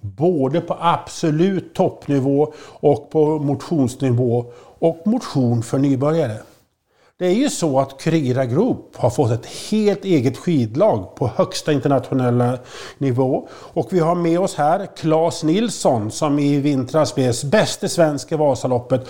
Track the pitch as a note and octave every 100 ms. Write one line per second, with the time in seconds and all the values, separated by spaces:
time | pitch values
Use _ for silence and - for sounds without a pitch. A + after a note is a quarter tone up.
0 | G#2 F#2+ E3+ E3 C3 E3 E3+ - E3+ D3+
1 | - - E3 D3+ F#3+ F#3 - - F3 -
2 | - C#3+ C3 C#3 D3+ - - - D3 C#3+
3 | - D#3 D3+ D#3 C#3+ C3+ - E3 B2+ -
4 | C3+ A#2+ B2 A#2+ A#2+ - - - E3 E3
5 | G#3 B3 - C#3 A#2+ A#2 - C#3+ C#3 C3
6 | D3 E3 B2+ G#2+ - _ _ _ _ _
7 | _ - F3+ G#3 C#4 - D#3+ C3+ C3+ -
8 | D#3+ D#3+ B2+ B2+ C3 C3+ B3 - - -
9 | A#2+ - B2 A#2 - - - G#3+ G#3 G3
10 | F#3+ D#3+ B2+ A2+ - D#3 A2 B2+ G#3+ A#2
11 | F#2 - B2+ - F#3 - - C#3+ C#3+ C3+
12 | - C3 B2+ A#2+ B2 B2+ - - - -
13 | C#3 B2 C3 F3 - - - E3 D#3 F#3
14 | D#3+ F3 E3+ E3+ G3 - D3 F#3+ F#3 -
15 | D#3+ D#3 E3 E3 D#3 F#3 A#3 - F3+ A#2+
16 | G#2+ - D#3 D3 C#3+ C#3+ C#3+ C3+ B2 D#3
17 | D3 - B2+ A#2 C#3+ G#3+ D3+ - G3 -
18 | D#3 C#3+ - D#3 D3 B2 C#3 A#2+ - B2+
19 | -